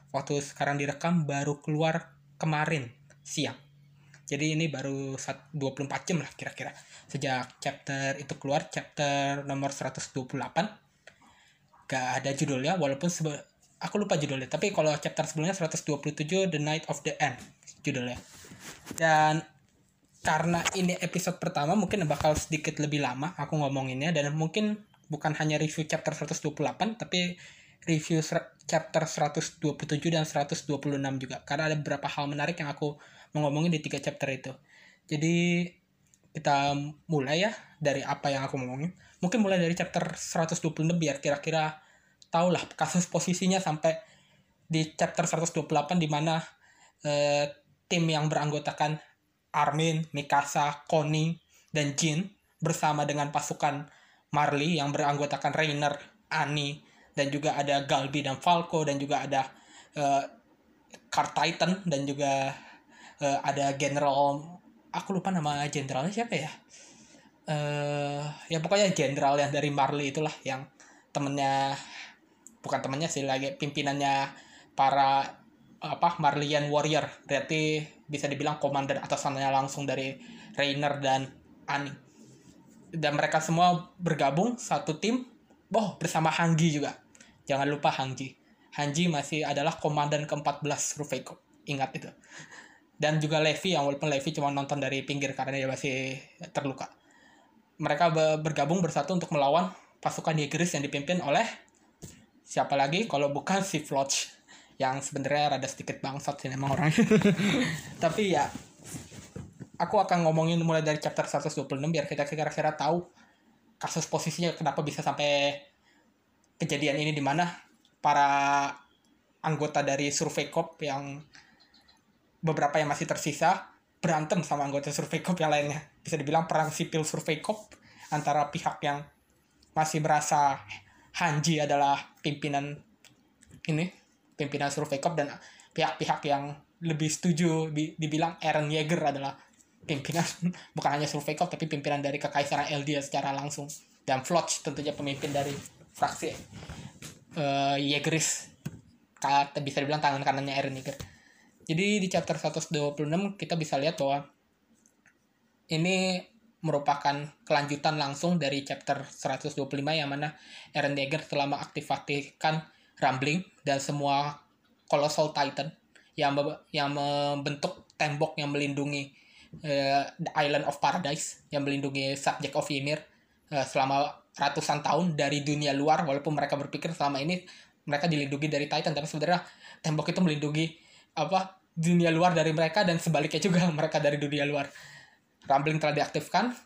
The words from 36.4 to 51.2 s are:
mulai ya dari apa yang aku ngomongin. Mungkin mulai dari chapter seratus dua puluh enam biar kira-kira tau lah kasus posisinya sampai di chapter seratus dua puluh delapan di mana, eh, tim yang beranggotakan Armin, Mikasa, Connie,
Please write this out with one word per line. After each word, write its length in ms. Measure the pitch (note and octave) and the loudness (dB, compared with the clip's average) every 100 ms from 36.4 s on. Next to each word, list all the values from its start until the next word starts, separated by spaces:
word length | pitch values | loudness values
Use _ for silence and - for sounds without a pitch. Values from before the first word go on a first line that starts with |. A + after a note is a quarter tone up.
| D3+ C#3 C#3+ C#3+ C#3+ - - | 2 4 4 0 -2 -8 -2
mulai 400 | D3+ C3 D#3+ G#3 | 0 2 2 0
ya 80 | - - - | -2 -14 -2
dari 240 | C#3+ C#3 | 0 0
apa 240 | C#3+ C#3+ C#3+ | -2 -2 0
yang 160 | C#3 | 0
aku 160 | C3+ C#3 | -2 -4
ngomongin. 320 | B2+ C3 E3 - - - | -6 -4 -6 -8 -20 -4
Mungkin 160 | F3+ A#3+ | 0 2
mulai 240 | G3 F#3 | 4 4
dari 80 | E3+ | 2
chapter 320 | F3 E3+ F3 E3 E3 | 2 0 -2 -2 -6
seratus 400 | - E3+ D#3+ E3+ | -6 0 0 0
dua 160 | E3 | -2
puluh 160 | D#3+ D#3+ | 0 0
enam 80 | E3+ | 2
biar 240 | D3+ C#3 | 0 -2
kira-kira 560 | D3+ C#3 E3 D#3+ D#3 - - _ _ _ - | -2 -2 0 0 0 -4 -16 _ _ _ -2
tau 240 | E3 F3+ | 2 2
lah 80 | D#3+ - | 2 -2
kasus 320 | - D#3 F3 - | -4 0 0 2
posisinya 560 | E3+ F#3 F3 F#3 F#3+ | 0 0 0 2 2
sampai 400 | F#3 D#3 E3 D#3+ - - _ _ _ _ - | 0 0 0 0 -4 -20 _ _ _ _ -2
di 320 | D#3+ D#3 - | 0 0 0
chapter 320 | F#3+ - E3 | -2 0 0
seratus 240 | E3 E3 | 0 -2
dua 80 | E3 | -2
puluh 160 | C#3+ D3+ | 0 0
delapan 240 | D3 F3+ | 2 2
di 80 | D3+ | 2
mana, 320 | D3 D#3+ D#3+ - - _ _ _ _ D3+ | 2 0 0 -4 -14 _ _ _ _ -2
eh, 480 | D3 D3 C#3+ C#3+ - _ _ - | 2 4 4 0 -4 _ _ -2
tim 160 | F3 D#3+ | 2 2
yang 160 | D3+ D3+ | 2 2
beranggotakan 720 | D3+ D3 D3 D3 - D3+ D#3 - _ _ _ _ | 0 0 -2 -4 0 0 -2 -8 _ _ _ _
Armin, 560 | D#3 D3 D3+ E3 D#3 D#3+ | 0 2 2 2 2 -2
Mikasa, 720 | - - - - E3 D3 - - | -4 2 2 2 2 0 -2 0
Connie, 480 | D#3+ D3 D#3 | 2 4 2